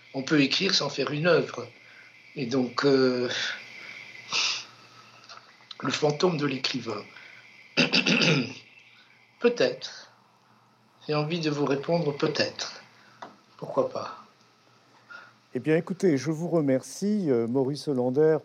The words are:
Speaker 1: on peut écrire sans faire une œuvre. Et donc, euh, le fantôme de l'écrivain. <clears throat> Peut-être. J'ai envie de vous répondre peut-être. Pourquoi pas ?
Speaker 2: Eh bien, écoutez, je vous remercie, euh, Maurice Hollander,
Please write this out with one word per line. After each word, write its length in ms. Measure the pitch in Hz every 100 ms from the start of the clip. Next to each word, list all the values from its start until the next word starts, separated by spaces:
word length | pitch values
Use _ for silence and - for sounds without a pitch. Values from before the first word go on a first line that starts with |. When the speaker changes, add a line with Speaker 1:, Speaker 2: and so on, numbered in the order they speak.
| -
Speaker 1:
on 100 | 135
peut 180 | 127 151
écrire 320 | 135 - 185
sans 160 | - -
faire 220 | - 131
une 160 | 147 175
œuvre. 400 | 151 123 - 120 - - - - - - -
Et 100 | 120
donc, 400 | 135 120 - 143
euh, 440 | 135 131 123 123 - - - - - - - - - - - - - - - - - - - - - - - - -
le 100 | 135
fantôme 460 | - 151 147 180 156
de 80 | 143
l'écrivain. 580 | 131 - 127 110 104 - - - - - - - -
<clears throat> 1600 | - - - 233 196 143 113 - - - - - - _ _ -
Peut-être. 720 | 240 - 127 123 - - - _ _ _ _ _ _ _ _ _ -
J'ai 80 | 151
envie 260 | 151 170
de 80 | 156
vous 160 | 143 135
répondre 500 | 139 - 170 147 -
peut-être. 680 | 156 - - - - - - _ - - - - _ -
Pourquoi 320 | 147 - 127
pas ? 280 | 110 110 - - _ _ _ _ _ _ _ - - - _ _ 127
Speaker 2:
Eh 40 |
bien, 160 | 120 160
écoutez, 420 | 165 185 190 139
je 140 | 131
vous 160 | 156 170
remercie, 840 | 165 143 131 - - 202 214 165
euh, 160 | 117 113
Maurice 420 | 131 131 143 151
Hollander, 500 | 131 123 131 156 156